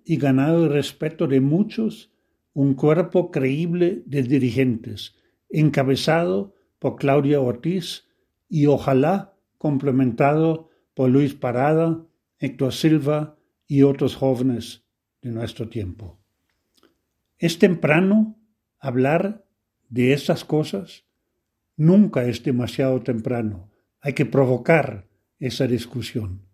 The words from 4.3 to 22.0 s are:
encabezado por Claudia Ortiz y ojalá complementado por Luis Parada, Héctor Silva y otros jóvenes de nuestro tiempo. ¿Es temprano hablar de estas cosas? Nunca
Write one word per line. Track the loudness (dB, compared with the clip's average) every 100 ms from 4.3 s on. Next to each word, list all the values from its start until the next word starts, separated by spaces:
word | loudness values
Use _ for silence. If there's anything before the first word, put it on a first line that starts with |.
| 2 2 0 0 0 -8 -14 -16 _ _ _ -6
encabezado | 0 2 2 0 0 0 0 0 -2 -6 _ _ _
por | -6 -2
Claudia | 0 2 2 0
Ortiz | 0 -2 -4 -6 -6 -14 _ _ _ _ -6
y | 0 2
ojalá | 2 2 2 2 0 -4 _ _ _
complementado | -4 -2 0 0 0 2 2 2 0 -2 -8 _ _
por | -2 2
Luis | 4 2
Parada, | -2 -4 -2 0 2 0 -4 -8 _ _ -10
Héctor | -8 -4 -4
Silva | 0 2 2 0 -4 -4 _ _ _ -2
y | 4
otros | 4 4 -2
jóvenes | 0 0 0 0 -2 -8 -18 _ _ _ _
de | -12
nuestro | -8 -10 -10 -10
tiempo. | -8 -8 -12 -18 -20 _ _ _ _ _ _ _ _ _ _ _ -4
¿Es | -2 2
temprano | 2 2 2 2 4 2 0 -6 _ _ _ _
hablar | -6 0 2 0 -2 -8 _ _ _ _ -10
de | -2 0
estas | 0 -2 -4
cosas? | -2 -4 -2 -8 -12 -20 _ _ _ _ _ _ _ 0
Nunca | 4 6